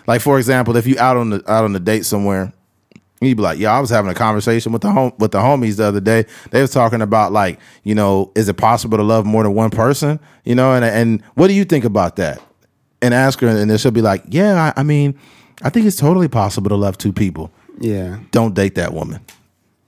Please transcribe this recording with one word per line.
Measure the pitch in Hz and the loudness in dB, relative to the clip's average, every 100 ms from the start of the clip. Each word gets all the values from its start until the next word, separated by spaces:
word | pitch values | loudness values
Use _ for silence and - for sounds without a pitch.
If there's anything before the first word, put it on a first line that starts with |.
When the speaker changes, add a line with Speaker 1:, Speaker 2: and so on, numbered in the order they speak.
| - | -2
Speaker 1:
Like, | 120 | 0
for | 143 135 | 2 2
example, | 120 127 117 120 | 2 0 2 0
if | 117 | 2
you | 131 | 2
out | 127 123 | 2 2
on | 113 | 0
the, | 101 - | -4 0
out | 110 | 0
on | 110 | 0
the | 98 | -2
date | 90 110 | -2 -2
somewhere, | - 104 101 95 95 - _ _ _ - _ _ | -2 -2 -2 -2 -4 -10 _ _ _ -20 _ _
you'd | 131 113 | -2 0
be | |
like, | 90 80 | 0 0
"Yo, | 107 | 0
I | 123 | 0
was | 127 | 2
having | 113 98 | 0 0
a | |
conversation | 87 110 107 117 113 113 | 0 0 0 0 -2 -2
with | 113 | -4
the | 202 | 0
hom-, | 196 127 - | 0 0 -2
with | 110 | -2
the | 98 | 2
homies | 123 143 113 101 | 2 2 0 0
the | |
other | 107 101 | -2 0
day. | 101 113 110 - - | 0 0 0 -8 -4
They | 123 | 0
was | 135 | 2
talking | 135 117 113 | 2 0 0
about, | 104 110 95 | 0 2 2
like, | 104 95 - - _ | 0 -2 -4 -16 _
you | 104 | -2
know, | 107 101 98 95 | 0 2 2 0
is | 110 104 | -2 -2
it | 92 | 0
possible | 113 117 120 107 | 0 0 0 0
to | |
love | 104 113 | 2 0
more | 104 110 | 2 0
than | 107 | 0
one | 101 110 | 0 0
person? | 110 117 139 147 151 - _ | 0 0 0 -2 -4 -8 _
You | - 123 | -2 0
know, | 131 | 2
and, | 127 | 2
and | 113 107 117 107 - | 0 0 0 -2 -2
what | - 185 | 2 2
do | |
you | 196 | 2
think | 190 151 | 0 0
about | 120 101 85 - | 0 0 0 -2
that?" | 80 65 - _ _ _ _ _ | -6 -6 -16 _ _ _ _ _
And | 123 | 0
ask | 123 135 - | 2 2 2
her, | 120 | 0
and | 107 104 | 2 0
then | 107 | 0
she'll | 131 | 0
be | 113 | 2
like, | 110 98 - | 0 0 -2
"Yeah, | 143 208 180 156 - | 0 2 2 0 0
I, | |
I | |
mean, | 147 147 143 139 - _ _ - | 0 0 0 -4 -14 _ _ -10
I | 143 | -4
think | 233 214 | 0 0
it's | - | 2
totally | 147 185 156 | 2 2 0
possible | 120 101 110 98 | 0 -2 -2 -2
to | 101 | 0
love | 101 92 | -2 -2
two | 101 | -4
people." | 92 98 78 82 - _ - | -2 -4 -4 -12 -16 _ -10
Speaker 2:
Yeah. | 117 101 90 101 - | -6 -4 -6 -10 -4
Speaker 1:
Don't | 120 113 | -2 0
date | 98 98 | 0 -2
that | 95 82 | -2 -6
woman. | 82 - - - - _ _ _ _ | -8 -10 -12 -18 -20 _ _ _ _